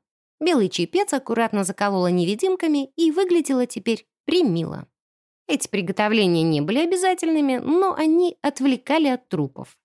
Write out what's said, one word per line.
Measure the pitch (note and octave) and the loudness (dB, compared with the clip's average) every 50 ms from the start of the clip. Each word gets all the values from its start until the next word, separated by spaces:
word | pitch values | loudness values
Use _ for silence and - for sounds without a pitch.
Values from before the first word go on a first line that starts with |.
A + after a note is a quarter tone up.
| _ _ _ _ _ _ _ - | _ _ _ _ _ _ _ -4
Белый | D4+ F4 E4+ B3+ G3 F3+ | 0 2 2 2 2 0
чепец | - - E3+ - - F4+ G4+ - | -2 -4 -4 -2 0 -2 0 0
аккуратно | D4+ C4 - - A3+ A3+ A#3 A3 - G3+ F#3+ | -2 -4 -4 -2 -2 -2 -2 0 -2 -2 -2
заколола | F#3+ G3 - G#3 G3+ G3 F#3 F3+ F3 | -4 -4 -4 -2 -2 0 0 0 2
невидимками | F3+ F3+ E3+ F3 G#3 G#3+ F#4 F#4+ F#4 F#4 F4 D#4+ D4+ C#4+ C4+ C4+ _ | 2 2 0 0 -2 -2 -2 -2 -2 0 0 0 0 0 -2 -4 _
и | - E4+ D#4+ | 0 0 0
выглядела | D4 F4+ G4 F4+ F4 E4+ C#4+ - C4+ B3+ B3 | 2 0 0 2 2 0 0 0 0 0 -2
теперь | B3 - A3 - A#3 A3+ - - _ _ _ _ | -2 -6 -6 -4 -4 -4 -4 -6 _ _ _ _
премило. | - D#4+ F#4 E4+ A3 E3 E3+ D#3+ - - - - - _ _ _ _ _ _ _ _ _ _ _ - | -2 0 2 2 2 0 -2 -4 -6 -10 -12 -16 -18 _ _ _ _ _ _ _ _ _ _ _ -4
Эти | - - - - | -4 -4 -4 -4
приготовления | - G3+ F3 E3 G3 - G#3+ G#3 A3 A3 G3+ F3+ E3+ E3 | -4 -4 -4 -2 -2 -2 0 0 2 2 2 2 2 2
не | D#3+ E3 D#3 C#3+ | 2 2 0 0
были | D3 D#3+ A3 C#4 | 0 0 0 0
обязательными, | E4+ E4+ F#4+ F4+ F#4 F#4 F#4 F4 - E4 D#4+ D#4 C#4+ C4+ B3+ B3 | 0 0 0 0 0 0 0 0 0 0 0 0 0 0 -2 -2
но | - - D#4 F4+ G4 F#4+ - | -2 0 2 2 2 2 0
они | - D#4+ D#4 D#4+ F4 F4+ F4 - - | 0 2 2 4 4 2 2 0 -2
отвлекали | - D4 C#4+ - C4 C#4 B3+ - - - C#4+ D#4+ D#4 C#4 | -4 -4 -2 0 0 0 0 0 -2 -2 0 2 2 2
от | B3+ B3 - - | 0 -2 -4 -4
трупов. | - D#3 C#3+ C3+ - - B2+ - - _ | -4 -4 -4 -4 -6 -12 -18 -18 -20 _